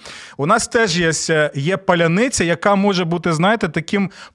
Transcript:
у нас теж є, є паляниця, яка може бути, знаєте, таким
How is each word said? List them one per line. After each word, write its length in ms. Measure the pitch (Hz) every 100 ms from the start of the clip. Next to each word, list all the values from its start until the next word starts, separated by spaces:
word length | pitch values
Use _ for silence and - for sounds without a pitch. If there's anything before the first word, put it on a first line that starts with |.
| - - - -
у 100 | 143
нас 220 | 226 -
теж 300 | 240 220 170
є, 140 | 165 151 - 160 147
є 220 | 143 143 190
паляниця, 680 | 190 175 170 175 262 -
яка 300 | 170 170 208
може 300 | 202 202 180
бути, 280 | 165 175 175
знаєте, 360 | 156 180 226 185
таким 420 | 165 151 202 190 - -